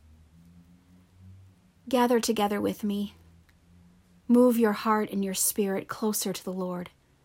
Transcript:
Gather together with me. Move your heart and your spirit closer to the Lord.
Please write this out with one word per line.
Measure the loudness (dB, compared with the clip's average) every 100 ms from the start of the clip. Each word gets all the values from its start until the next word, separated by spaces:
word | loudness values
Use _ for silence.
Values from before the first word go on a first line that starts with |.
| _ -20 _ -20 -20 -20 -20 -20 _ -20 _ _ -20 -20 -20 _ _ _ -2
Gather | 2 4 2
together | 0 -2 0 -2
with | -4 -4
me. | -4 -4 -6 -10 -20 _ _ _ _ -20 -20 _ _ _ 2
Move | 6 6 6
your | 2
heart | 0 0 0 -2
and | -4
your | -4
spirit | -2 -2 -2 -2 -2 -6
closer | -6 -4 -2 -4
to | -6
the | -8
Lord. | -6 -6 -6 -10 _ _ _